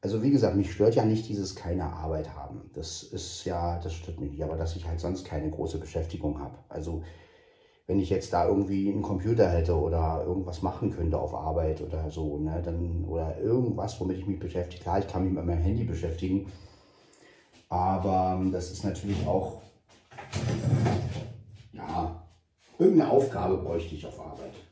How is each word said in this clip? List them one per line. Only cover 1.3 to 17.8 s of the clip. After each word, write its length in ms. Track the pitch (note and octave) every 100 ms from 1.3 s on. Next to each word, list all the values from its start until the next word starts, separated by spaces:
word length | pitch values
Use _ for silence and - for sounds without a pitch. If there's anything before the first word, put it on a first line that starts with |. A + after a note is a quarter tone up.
| G2+ F#2
keine 300 | - F2 -
Arbeit 500 | D#2 D#2+ D#2+ D#2 D2+
haben. 340 | D2 C#2+ - -
Das 300 | - - -
ist 400 | - - - -
ja, 340 | - E2+ E2+ E2+
das 140 | E2+
stört 260 | - - -
mich 140 | D2
nicht, 100 | -
aber 140 | D#2 E2
dass 180 | E2
ich 140 | - E2+
halt 100 | E2
sonst 260 | E2+ F#2+
keine 240 | - - D#3
große 300 | - - -
Beschäftigung 640 | - E2 D#2 - D2 D2
hab. 240 | - - -
Also 360 | - D#2+ D#2+ - - - - _ _ _ _ -
wenn 120 | G2
ich 100 | F2
jetzt 240 | F#2+ -
da 140 | F2 F2+
irgendwie 420 | G2+ F#2+ G2 G2
einen 140 | G2+
Computer 480 | G#2 F#2 G2+ A#2 D3+
hätte 260 | E2+ E2 D#2+
oder 460 | D2 E2 D#2+ D#2+
irgendwas 380 | - F#2 F2+ E2
machen 300 | F2 - A2
könnte 260 | - D#2+ D#2
auf 160 | -
Arbeit 460 | B1 E2 D#2+ D#2+ D#2
oder 280 | - E2 D#2
so, 300 | D#2 D#2 D2
ne, 240 | D#2 E2
dann, 400 | E2+ E2+ E2+ E2+
oder 360 | E2 E2 D#2+ -
irgendwas, 600 | G#2 A#2+ A#2+ F#2+ G2 -
womit 180 | F#2+ F#2+
ich 100 | G2+
mich 100 | F2+
beschäftige. 420 | F2 F2+ F2 -
Klar, 200 | F2 F#2+
ich 80 | -
kann 160 | F#2
mich 80 | F#2
mit 120 | F2+
meinem 140 | F2 E2+
Handy 240 | E2+ A#2
beschäftigen, 640 | F2 D#2+ E2 - F#2+ G2 - - - - - _ - - - - _ - _
aber 720 | F2+